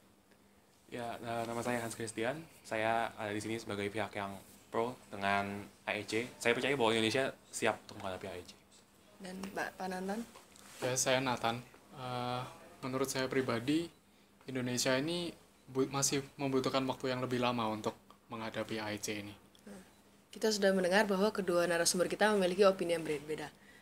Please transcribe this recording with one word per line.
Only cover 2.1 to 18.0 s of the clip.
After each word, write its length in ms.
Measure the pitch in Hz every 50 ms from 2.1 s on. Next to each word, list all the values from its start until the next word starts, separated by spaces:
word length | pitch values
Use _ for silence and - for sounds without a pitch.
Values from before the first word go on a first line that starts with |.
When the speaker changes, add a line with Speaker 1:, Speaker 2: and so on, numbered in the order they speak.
| - 117 113 123 143 160 165 - - - -
Speaker 1:
Saya 480 | - 113 110 107 113 113 117 117 - -
ada 180 | - 110 104
di 80 | 104 107
sini 220 | 107 110 113 113
sebagai 260 | 110 - 101 101 101
pihak 240 | 101 101 110 101 98 -
yang 180 | 104 101 98 98 95 - - - - - - -
pro 240 | 117 117 123 127 - -
dengan 560 | - 107 101 98 98 101 101 101 98 101 101 101 - - - -
A 80 | 110 98
E 80 | 107 104
C. 240 | - 110 110 123 127 - -
Saya 100 | - 120 120
percaya 160 | 127 127 131 143
bahwa 220 | 135 117 110 117
Indonesia 340 | 113 113 110 104 131 135 120 - - - - -
siap 240 | - 120 110 107 - -
untuk 160 | - - 107 101
menghadapi 220 | 95 92 90 101
A 80 | 95 92
E 80 | 90 87
C. 80 | - - - - _ - - - _ - - - - - -
Speaker 2:
Dan 160 | 190 185 185 190 196 196 -
Mbak, 160 | 175 151 - - -
Pak 80 | 185
Nathan? 320 | 185 185 185 185 190 202 226 233 - - - - - - - - - - -
Speaker 3:
Ya, 120 | 135 127 127
saya 260 | 127 - 135 127 127 135
Nathan. 400 | 131 120 113 - 117 117 123 123 - - - - - -
Eh, 480 | 139 127 127 123 123 123 123 123 123 127 123 - - - - - -
menurut 240 | - 131 127 131 135
saya 240 | 131 - 135 131 131
pribadi, 560 | 135 135 131 123 117 117 117 139 151 165 170 165 - - _ _ _ - - _ - - - -
Indonesia 480 | 131 131 123 127 123 123 123 135 131
ini 320 | 131 143 160 175 175 175 160 - - - - - - - -
bu-, 180 | 127 131 135 139 135
masih 320 | 139 135 - 151 139 135 - -
membutuhkan 460 | - 139 135 131 131 131 135 123 135 131 131
waktu 240 | 123 - - 131 127
yang 80 | 127
lebih 160 | 127 123 127
lama 320 | 120 123 123 123 120 113 110
untuk 240 | 110 107 107 117 - -